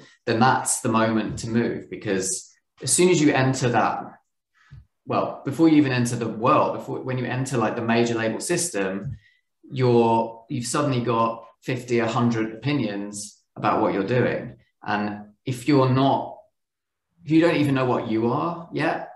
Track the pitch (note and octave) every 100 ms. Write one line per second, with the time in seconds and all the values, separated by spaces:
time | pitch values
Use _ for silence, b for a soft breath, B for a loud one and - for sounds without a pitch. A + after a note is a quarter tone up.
0 | B B - A2+ B2+ - - - A#2+ A2+
1 | A2+ A2 G2 - A#2 A2+ G2+ - - F#2
2 | G#2+ F#2+ F2+ - - _ _ _ C3+ -
3 | F3+ E3+ D3+ C3+ C3 C3 B2+ A2+ F#2+ -
4 | - - _ _ _ _ b b _ _
5 | - G#2+ - - C#3 D3 E3 D3+ C3 B2+
6 | A#2 A#2+ G#2+ G2 B2+ C#3+ A2+ - - C3
7 | C3 B2+ A2 B2+ C3 B2 G#2+ A#2+ A2+ A#2
8 | A#2+ A2+ A2 G#2+ - F3+ - G2 F#2+ G2
9 | A#2 B B B _ _ - C3 B2+ A#2+
10 | A#2 A2 - - - B2 A#2 D#3 C3+ B2
11 | A#2+ A2+ A2+ - - _ - B2 - A#2+
12 | A2+ A#2+ A#2+ A2 A2 - C#3 D3 G#2+ G2+
13 | G#2 G#2 - _ _ - G#2+ F#2+ G2+ F#2+
14 | G2 B2 F#2 - - - b _ G#2+ G#2
15 | G#2 G#2 - _ - B2 - C3+ C3 C3
16 | C3+ A#2 - - _ _ _ _ _ _
17 | _ _ - D#3+ E3+ D3 C3+ C3+ B2+ A2
18 | A2+ A2 A#2+ C#3+ E3+ E3+ - C#3 D#3 -
19 | -